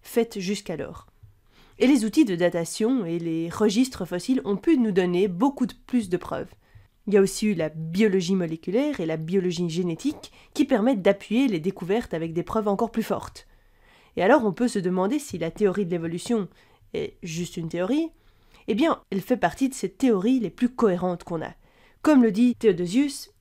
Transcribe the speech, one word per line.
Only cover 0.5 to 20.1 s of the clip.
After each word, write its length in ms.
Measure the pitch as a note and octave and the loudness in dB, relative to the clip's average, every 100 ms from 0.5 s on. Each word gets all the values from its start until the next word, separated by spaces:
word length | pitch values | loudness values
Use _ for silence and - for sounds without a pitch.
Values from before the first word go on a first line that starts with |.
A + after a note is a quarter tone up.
| G3+ - D#3 D2+ - - _ - _ _ _ _ - | -6 -6 -10 -10 -14 -20 _ -20 _ _ _ _ 0
Et 60 | B3 | 4
les 180 | C#4 | 4
outils 200 | A3 D4+ | 4 2
de 100 | A#3+ | 2
datation 720 | F3 F3 E3+ E3 - A3 C4 E3+ | 4 2 2 -4 0 0 0 -2
et 140 | E3+ | -4
les 280 | E3 D#3+ E3+ | -2 -4 -4
registres 560 | - G#3+ G3 C4 - | 0 2 4 0 -2
fossiles 380 | F3+ F3+ - C4 | -6 -6 -2 -2
ont 120 | A3+ G3 | -2 -2
pu 220 | - D4+ | 2 4
nous 120 | A3+ | 4
donner 380 | F#3 F3+ F3 G3+ | 2 2 2 0
beaucoup 360 | F3 C4+ - | 2 0 0
de, 100 | B3+ - - | -6 -6 -4
plus 220 | B3 G3 | -4 -2
de 80 | F3 | -6
preuves. 360 | - C3+ E3+ - _ - _ _ - | -4 -8 -8 -16 _ -20 _ _ 2
Il 80 | |
y 20 | G3+ | 4
a 40 | |
aussi 260 | F#3+ - G#3+ | 4 2 -2
eu 80 | |
la 140 | F3 D#3 | 0 -4
biologie 680 | D#3+ D#3+ F3 A3 F#3+ E3+ | -6 -6 2 4 4 2
moléculaire 640 | F#3+ E3+ D#3+ - G#3 D4 C4+ | 0 0 -4 -2 0 0 -2
et 80 | E3 | -4
la 100 | D#3+ | -4
biologie 540 | D#3+ F#3+ F3+ E3 F3 | 0 0 0 -2 -2
génétique 640 | E3 F3+ D#3+ C#4 D4+ - - - | -2 -2 -2 -6 -6 -18 -20 -10
qui 100 | - | -2
permettent 380 | - A#3+ A3+ A#3+ | 2 2 2 2
d'appuyer 440 | F#3 G3+ - A3+ C#4 | 2 0 -2 0 2
les 140 | F3 | 0
découvertes 540 | E3+ - E3+ A3 - | -4 -6 -2 -2 -2
avec 180 | D#3+ E3 | -6 -4
des 100 | D#3+ | -6
preuves 240 | E3+ A3 G#3 | -4 -2 -2
encore 240 | G3 A3+ | -2 -2
plus 140 | A3+ | -4
fortes. 420 | G#3+ G3 - - - _ _ _ _ _ _ - | -4 -4 -6 -18 -20 _ _ _ _ _ _ 0
Et 80 | |
alors 200 | F#3 D4 | 4 4
on 80 | A3 | 4
peut 140 | E3+ B3 | 0 -2
se 140 | G3+ | 0
demander 400 | F3+ F#3 F#3+ C#4+ | -2 0 0 -2
si 180 | - F3+ | -6 -8
la 140 | E3 | -8
théorie 340 | - G3+ F#3 F3+ | 0 0 0 -2
de 60 | |
l'évolution 560 | F3 E3 F3 - A#3 F3 _ _ _ _ | -4 -4 -8 -2 -2 -2 _ _ _ _
est 220 | - D3 - | -8 -8 -10
juste 340 | F3 D#3+ F3 - | -10 -8 -8 -8
une 120 | E3 | -6
théorie, 420 | E3+ F#3+ C#4+ E4 _ _ _ _ - - | -4 -2 -2 -2 _ _ _ _ -18 -4
eh 80 | |
bien 260 | G#3+ D#4+ - _ | 0 2 0 _
elle 100 | G3 | -8
fait 160 | - B3 | -2 0
partie 320 | F3 - C4+ | 0 0 -4
de 60 | |
ces 140 | - F#3+ | -4 -8
théories 520 | _ C4 | _ 2